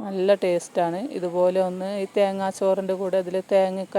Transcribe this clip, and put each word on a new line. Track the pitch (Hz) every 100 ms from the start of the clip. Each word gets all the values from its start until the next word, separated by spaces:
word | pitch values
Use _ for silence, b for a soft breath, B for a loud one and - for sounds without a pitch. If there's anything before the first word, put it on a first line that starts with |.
നല്ല | 208 196 185 202
ടേസ്റ്റാണ്. | 190 175 - - 170 170 254 -
ഇതുപോലെ | 175 175 180 185 185
ഒന്ന് | 180 190 202
ഈ | 190 -
തേങ്ങാച്ചോറിൻ്റെ | 196 196 190 190 196 190 190 190
കൂടെ | 196 190
ഇതിൽ | 180 185 185
തേങ്ങ | 196 190 190 185